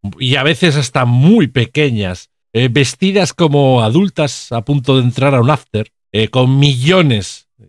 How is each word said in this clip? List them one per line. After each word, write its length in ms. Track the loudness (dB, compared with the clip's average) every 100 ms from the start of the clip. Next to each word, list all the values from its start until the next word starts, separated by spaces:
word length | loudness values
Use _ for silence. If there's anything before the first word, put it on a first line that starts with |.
| -14 -8
y 160 | -2 0
a 80 |
veces 320 | 0 0 0 0
hasta 300 | -2 -2 0
muy 420 | 2 4 4 2
pequeñas, 840 | -2 -4 -2 -2 -2 -4 -8 -14 _ _
eh, 160 | -2 0
vestidas 600 | 0 -2 -2 -2 0 -2
como 500 | 0 0 2 2 2
adultas 720 | 2 0 -2 -2 -6 -6 -8
a 120 | -8
punto 320 | -4 -4 0 0
de 60 |
entrar 320 | 0 0 0
a 60 | 2
un 100 | 2
after, 400 | 0 -4 -8 -8 _ _
eh, 160 | -2 -2
con 300 | 0 2 2
millones 920 | 2 0 0 2 2 0 -4 -14 _ _